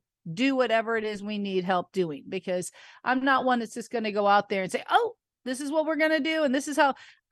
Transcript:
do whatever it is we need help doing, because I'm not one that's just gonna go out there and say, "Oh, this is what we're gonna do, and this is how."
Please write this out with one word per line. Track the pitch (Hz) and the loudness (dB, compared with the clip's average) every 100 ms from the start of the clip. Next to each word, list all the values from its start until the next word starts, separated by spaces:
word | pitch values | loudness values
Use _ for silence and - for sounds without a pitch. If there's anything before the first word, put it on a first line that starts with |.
| _ _ 175 | _ _ -10
do | 165 269 262 | 0 2 2
whatever | 240 226 214 226 | 2 2 0 -2
it | |
is | 214 208 | -4 -6
we | 202 208 | -6 -6
need | 202 190 | -2 -2
help | 180 180 170 | 0 0 0
doing, | 190 175 139 - | -2 -2 -4 -8
because | 190 190 180 175 - - - | -8 -4 -4 -6 -12 -20 -8
I'm | - 262 269 | -2 0 2
not | 262 | 2
one | 254 247 | 2 0
that's | 220 | -2
just | 240 226 | -10 -8
gonna | 240 220 | -4 -2
go | 202 202 | 2 4
out | 202 202 | 4 4
there | 196 | -2
and | 185 | -2
say, | - - | -4 2
"Oh, | 392 466 - _ _ 247 | 2 2 -6 _ _ -8
this | 254 | -6
is | 285 | -2
what | 311 302 | -2 0
we're | 311 | 0
gonna | 311 311 | 2 2
do, | 294 320 | 0 0
and | 294 | 0
this | 269 285 | 0 -2
is | 285 | 2
how." | 285 254 - _ _ | 2 0 -10 _ _